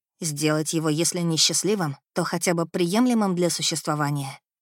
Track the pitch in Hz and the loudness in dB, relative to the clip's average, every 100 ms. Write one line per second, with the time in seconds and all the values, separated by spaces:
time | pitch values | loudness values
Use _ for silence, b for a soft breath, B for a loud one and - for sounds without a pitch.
0 | _ _ 170 143 151 156 156 165 156 151 | _ _ -8 -2 0 2 0 -2 0 0
1 | 165 175 170 160 - 160 175 208 160 139 | 0 0 0 2 2 2 0 0 -2 -6
2 | _ - 170 170 190 170 165 185 175 208 | _ -4 -2 0 0 0 -2 0 0 2
3 | 254 233 196 175 175 160 151 151 - 151 | 2 2 2 2 0 0 -2 -2 -2 -2
4 | 143 143 135 - _ _ | 0 -2 -6 -12 _ _